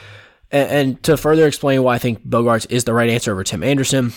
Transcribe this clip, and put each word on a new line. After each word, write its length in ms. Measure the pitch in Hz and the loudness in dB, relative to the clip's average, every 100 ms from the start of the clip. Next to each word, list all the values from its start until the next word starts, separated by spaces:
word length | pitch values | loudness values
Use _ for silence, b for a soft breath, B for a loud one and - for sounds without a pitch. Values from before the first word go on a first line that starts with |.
| B B B B - | B B B B -4
A-, 40 | 143 | -2
and 460 | 110 143 135 123 | 0 0 0 -2
to 120 | - 147 | 0 0
further 300 | 151 160 156 | 2 4 4
explain 360 | - 139 135 | 2 0 2
why 120 | 127 | 2
I 40 | 123 | 0
think 240 | 123 110 - | -2 -4 -2
Bogaerts 440 | 120 117 113 - | 0 2 0 0
is 140 | 120 | -2
the 80 | 117 | 0
right 160 | 117 117 | 0 2
answer 240 | 117 120 | 0 -2
over 100 | 95 | -4
Tim 200 | 98 - | -4 -4
Anderson, 500 | 110 139 127 135 123 | -2 0 0 0 -2